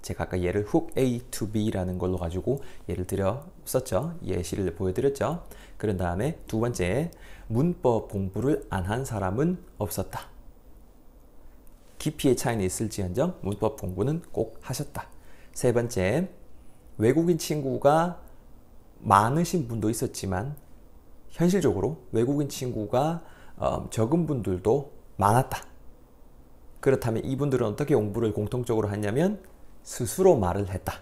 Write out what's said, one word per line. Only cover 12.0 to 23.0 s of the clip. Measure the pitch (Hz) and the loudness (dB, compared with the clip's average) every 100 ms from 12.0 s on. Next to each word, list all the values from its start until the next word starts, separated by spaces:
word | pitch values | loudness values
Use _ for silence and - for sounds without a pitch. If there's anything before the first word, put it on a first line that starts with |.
| - - 143 - | -4 0 2 4
차이는 | 127 113 | 2 0
있을지언정 | 92 - 110 - 92 92 165 180 | 0 -2 -4 -2 -2 0 0 -2
문법 | 101 101 110 - | -6 0 -2 -2
공부는 | 95 92 120 165 - | -6 -2 0 0 -4
꼭 | - - - | -4 -4 -6
하셨다. | - 127 143 - - - - - - | -8 -6 -6 -8 -12 -16 -18 -18 -14
세 | - 127 | 0 2
번째, | 117 117 - 92 131 185 - - - - - - - | 4 2 0 2 2 -2 -6 -16 -16 -16 -18 -16 2
외국인 | 107 160 170 165 | 4 6 4 2
친구가 | - 151 135 120 143 156 175 175 - - - - - - - - | 2 -2 0 4 6 6 4 -2 -14 -18 -18 -20 -20 -20 -20 -10
많으신 | 107 101 110 143 175 180 120 | 6 8 8 4 2 0 -2
분도 | 113 107 | 0 0
있었지만 | 117 127 - 98 92 123 147 - - - - - - - | 0 -2 -2 -2 -2 -2 -8 -14 -20 -20 -20 -20 -18 -16
현실적으로 | - 170 196 - 98 101 160 - | 2 4 4 4 2 0 -2 -2
외국인 | 110 120 143 143 | 0 2 2 -2
친구가, | - 127 113 104 123 | -4 -6 -4 0 2